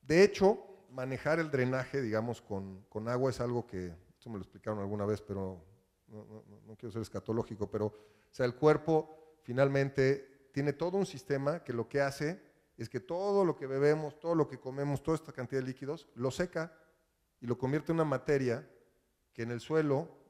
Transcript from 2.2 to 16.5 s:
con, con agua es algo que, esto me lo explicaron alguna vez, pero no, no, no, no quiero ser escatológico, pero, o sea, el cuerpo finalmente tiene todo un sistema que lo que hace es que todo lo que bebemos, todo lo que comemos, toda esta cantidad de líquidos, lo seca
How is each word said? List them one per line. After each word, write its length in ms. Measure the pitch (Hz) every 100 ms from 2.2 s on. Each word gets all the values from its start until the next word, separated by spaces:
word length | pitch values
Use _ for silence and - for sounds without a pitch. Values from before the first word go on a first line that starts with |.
| 117 113
con, 440 | - 98 95 95 -
con 220 | 107 113
agua 200 | 123 135
es 120 | -
algo 260 | 120 120 117
que, 200 | 92 90
esto 420 | 85 - _ 120
me 80 | 107
lo 60 |
explicaron 360 | 92 101 110 107
alguna 260 | 98 104 101
vez, 160 | 107
pero 400 | - 98 95 92 85 104 _ _ _
no, 160 | 107
no, 200 | 107 107 107
no, 140 | 104 104
no 100 | 110
quiero 160 | 117
ser 80 | 107
escatológico, 680 | 107 101 - 113 113 104 101
pero, 180 | 107 104
o 440 | - - _ _
sea, 140 | - 127
el 100 | 120
cuerpo 840 | 151 151 156 160 156 - - _
finalmente 1040 | - 120 139 139 139 135 135 139 - - _
tiene 180 | - 143
todo 240 | 143 170 190
un 100 | 190
sistema 560 | 135 - 139 139 165
que 120 | -
lo 160 | 120 113
que 100 | 139
hace 500 | 139 135 151 190 - _ _ -
es 120 | 117
que 100 | 123
todo 460 | - 170 202 202 185
lo 100 | 147
que 120 | 135
bebemos, 520 | 135 143 156 151 -
todo 140 | 165
lo 140 | 170 147
que 120 | 127
comemos, 440 | 131 135 143 139
toda 100 | -
esta 180 | 160 -
cantidad 300 | 131 120 135
de 60 | 127
líquidos, 400 | 127 135 165 - -
lo 160 | 127
seca 420 | - 180